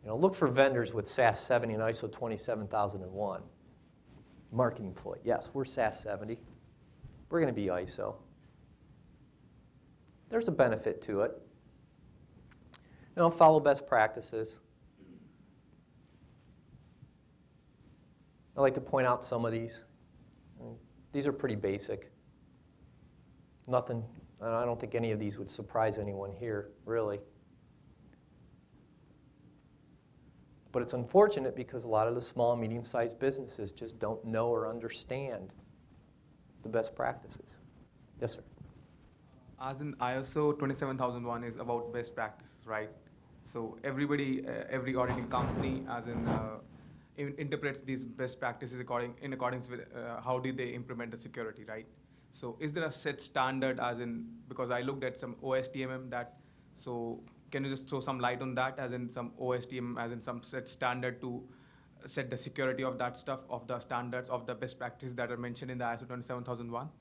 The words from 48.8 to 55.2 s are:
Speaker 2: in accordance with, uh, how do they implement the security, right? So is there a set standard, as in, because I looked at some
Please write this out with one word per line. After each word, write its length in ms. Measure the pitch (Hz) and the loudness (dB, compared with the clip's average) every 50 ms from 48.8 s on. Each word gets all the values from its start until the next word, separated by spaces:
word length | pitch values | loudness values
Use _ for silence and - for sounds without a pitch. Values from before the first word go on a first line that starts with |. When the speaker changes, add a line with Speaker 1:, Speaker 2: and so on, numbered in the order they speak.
| 127 127 127 120 120 120 120 - - | -6 -2 -2 -2 -2 -4 -6 -8 -8
Speaker 2:
in 100 | 135 135 | -8 -4
accordance 360 | 131 127 123 123 127 123 123 | -2 -2 -2 -2 -2 -6 -8
with, 120 | 123 123 | -10 -10
uh, 400 | - - - 123 117 120 117 117 | -10 -12 -10 -10 -8 -8 -8 -6
how 180 | 120 127 127 127 | -2 0 0 0
do 140 | 127 131 131 | 0 -2 -2
they 160 | 135 139 123 | -2 -4 -4
implement 420 | 120 120 120 120 127 117 120 113 | -4 -6 -8 -8 -6 -6 -6 -8
the 60 | 113 | -8
security, 480 | 117 - - - 123 117 110 104 - 107 | -10 -12 -12 -8 -8 -8 -8 -8 -12 -12
right? 220 | 107 110 110 113 - - - - - - - - - - | -10 -10 -10 -12 -14 -20 -20 -20 -20 -20 -20 -20 -20 -16
So 240 | - - 120 117 - | -10 -8 -8 -6 -4
is 120 | 156 151 147 | -4 -4 -2
there 120 | 170 165 | -2 -2
a 60 | 156 | -2
set 300 | - - - 156 139 - | -4 -4 -4 -4 -4 -4
standard, 600 | - - - 143 131 131 135 135 131 131 131 123 | -8 -4 0 2 2 2 2 0 0 0 0 0
as 180 | 120 120 120 117 | 0 -2 -2 -2
in, 260 | 123 120 117 117 117 - - - - - | -4 -4 -4 -6 -8 -10 -12 -16 -14 -12
because 220 | 131 - 127 120 | -4 -4 -2 0
I 120 | 123 123 123 | 0 0 0
looked 200 | 135 143 135 131 | -2 -4 -2 -4
at 160 | 127 127 | -4 -4
some 160 | - | -6